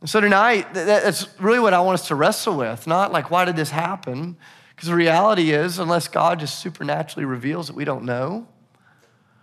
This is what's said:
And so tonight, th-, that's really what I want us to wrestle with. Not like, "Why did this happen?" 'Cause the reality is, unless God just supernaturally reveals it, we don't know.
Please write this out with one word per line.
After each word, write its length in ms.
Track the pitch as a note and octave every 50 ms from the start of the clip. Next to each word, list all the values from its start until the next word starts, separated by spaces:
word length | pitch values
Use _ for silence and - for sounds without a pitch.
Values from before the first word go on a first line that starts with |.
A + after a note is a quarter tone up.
And 80 | - D#3
so 100 | - G#3+
tonight, 540 | G#3 G3+ G3 G3 G#3+ A#3+ A#3+ G#3 - - F3
th-, 140 | F#3 E3
that's 400 | G3 G#3 G3+ - G#3 F3 - F#3+ - - -
really 200 | F#3+ G#3 A#3 B3
what 160 | A#3 G#3 F3+
I 60 | F3
want 180 | F3+ F#3+ F#3 F3
us 80 | -
to 80 | - D#3+
wrestle 420 | C#3 D3+ G3 G#3+ - - A3+ F3+
with. 300 | C#3+ B2 A2 A#2 A2+ -
Not 240 | D#3+ D#3+ F#3 G3+ G3+
like, 180 | - D#3+ C3+ -
"Why 160 | E3 F3+ F#3
did 100 | F3+ F3
this 140 | F3 E3+ C#3
happen?" 680 | C#3+ D#3 E3 E3+ G3 F#3+ - - B2+ C3 D#3+ F3 E3+ - - - - - _ _ _ -
'Cause 80 | D#3+
the 80 | E3 F3
reality 560 | E3+ E3+ E3 D#3+ E3+ G3 A3 G#3+ F3+ E3 D#3
is, 260 | D3 D3 D#3+ F3+ E3+
unless 300 | F3+ F3 D#3+ E3+ E3+ -
God 320 | - - - D#3 E3+ F3+ E3
just 200 | D3+ C3+ - -
supernaturally 680 | - F3+ D#3 - D#3+ C#3+ D3 D#3+ D#3+ D#3 - E3 D3+
reveals 440 | C3+ B2+ A#2+ A#2+ C#3 D#3 F3 E3 -
it, 60 | -
we 80 | - D3
don't 220 | D#3 C3+ B2 A#2+
know. 420 | B2 A#2+ B2 C3 D3 F#3+ A3+ A#3 - _ _ _ _ _ _ _ _ _ _ _ _ _ _ _ _ _ _